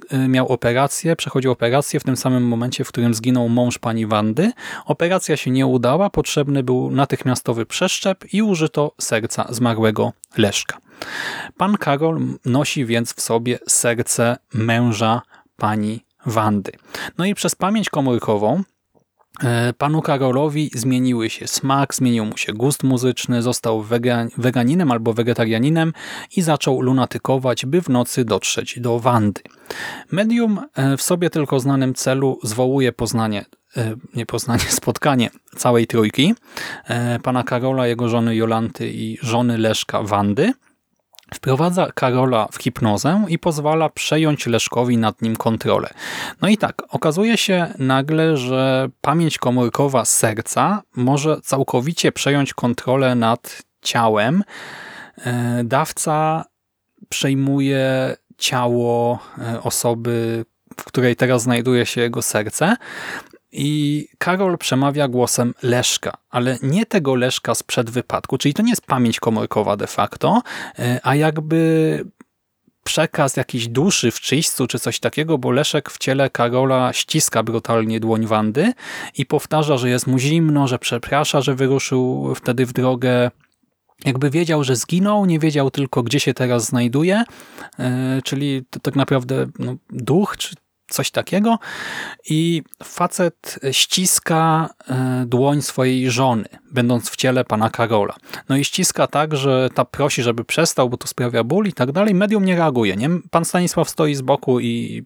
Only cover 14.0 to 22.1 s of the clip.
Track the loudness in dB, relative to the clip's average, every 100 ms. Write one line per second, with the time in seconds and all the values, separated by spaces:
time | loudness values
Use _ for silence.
14 | 0 0 0 0 _ -4 0 2 2 2
15 | 2 0 -4 -20 _ -6 -2 -2 -4 -6
16 | _ _ -4 0 2 0 -4 -14 _ -12
17 | -10 -4 -4 -2 -4 -2 -2 0 -2 0
18 | 0 0 0 0 2 0 -4 _ _ _
19 | _ _ _ -6 -2 0 0 0 0 0
20 | 0 0 2 2 0 -2 -4 -2 0 2
21 | 2 0 -2 -6 -8 -4 0 0 0 0
22 | 0